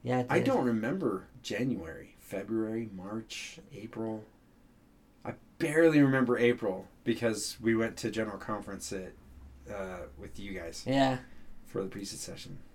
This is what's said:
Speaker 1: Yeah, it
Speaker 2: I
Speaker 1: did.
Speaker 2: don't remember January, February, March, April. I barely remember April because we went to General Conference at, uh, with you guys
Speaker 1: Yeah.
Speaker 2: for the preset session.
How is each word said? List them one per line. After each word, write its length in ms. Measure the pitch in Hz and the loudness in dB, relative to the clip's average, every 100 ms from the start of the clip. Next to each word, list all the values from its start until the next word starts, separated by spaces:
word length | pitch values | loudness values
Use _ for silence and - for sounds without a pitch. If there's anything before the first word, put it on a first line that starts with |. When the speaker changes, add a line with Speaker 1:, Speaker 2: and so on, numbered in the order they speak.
Speaker 1:
Yeah, 180 | 120 127 | 0 0
it 60 | 123 | 2
Speaker 2:
I 100 | 165 | 2
Speaker 1:
did. 80 | 269 | 4
Speaker 2:
don't 180 | 254 123 | 2 2
remember 600 | 110 113 190 135 95 - - | 2 0 0 -2 -2 -8 -16
January, 720 | - 101 131 107 80 - - - | -8 -2 -2 -2 -6 -12 -16 -20
February, 720 | - 98 98 110 110 113 113 | -10 -8 -2 -2 0 -4 -6
March, 680 | 95 95 113 113 - - - - | -10 -8 -8 -8 -12 -12 -16 -18
April. 520 | 120 113 113 - 110 110 _ _ _ _ _ _ _ _ _ | -16 -12 -8 -6 -6 -10 _ _ _ _ _ _ _ _ _
I 120 | - - - _ | -12 -12 -16 _
barely 420 | 160 156 165 147 | 2 8 8 10
remember 360 | 139 135 120 117 | 8 8 6 6
April 500 | 120 120 104 92 - - - | 6 6 0 -2 -8 -6 -2
because 500 | 113 117 104 - - | 2 2 0 -6 0
we 120 | 113 | 2
went 220 | 113 113 - | 4 2 -2
to 140 | 113 | -4
General 260 | 104 110 98 | -2 -2 -4
Conference 540 | - 104 98 98 - | -6 -6 -6 -10 -8
at, 220 | 95 92 - - - - - - | -8 -8 -14 -20 -20 -20 -18 -12
uh, 260 | 101 95 90 - - | -8 -8 -8 -12 -14
with 200 | 98 - | -14 -10
you 140 | 98 92 | -8 -8
guys 240 | 85 - - | -8 -8 0
Speaker 1:
Yeah. 340 | 135 135 127 - - - - - | 2 2 0 -8 -16 -14 -14 -8
Speaker 2:
for 140 | - | -6
the 40 | 95 | -6
preset 300 | 101 98 - | -8 -10 -10
session. 400 | - 87 - - - | -12 -12 -12 -14 -16